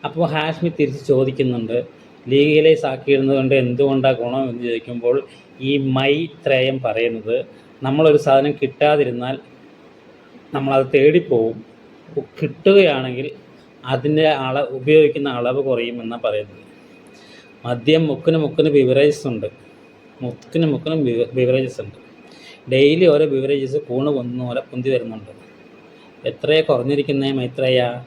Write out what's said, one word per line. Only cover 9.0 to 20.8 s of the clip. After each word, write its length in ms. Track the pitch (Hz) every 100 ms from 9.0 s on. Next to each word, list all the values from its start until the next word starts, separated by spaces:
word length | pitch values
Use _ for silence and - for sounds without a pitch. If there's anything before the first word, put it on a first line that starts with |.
| 131 120 123 139 - - - - - _ - - - - -
നമ്മളത് 320 | 135 135 135 131
തേടിപ്പോവും, 720 | 143 143 170 - 120 113 110 - - - - - - - -
കിട്ടുകയാണെങ്കിൽ 880 | 160 - 196 196 180 135 131 123 147 - - - - -
അതിൻ്റെ 440 | 123 131 143 151 156
അള-, 400 | 143 131 135 143
ഉപയോഗിക്കുന്ന 600 | 131 131 156 147 151 139
അളവ് 360 | 123 120 135
കുറയുമെന്നാണ് 580 | 135 120 117 120 113 120
പറയുന്നത്. 420 | 113 104 101 - - - - - - - - - - - 120
മദ്യം 400 | 120 120 160 156
മുക്കിന് 300 | 131 170 160
മുക്കിന് 340 | 147 - 156
ബിവറേജസ് 560 | 143 127 127 147 143 139
ഉണ്ട്, 200 | 110 101 - - - - - - -
മുക്കിന് 440 | 123 - - 165 160
മുക്കിന് 280 | 135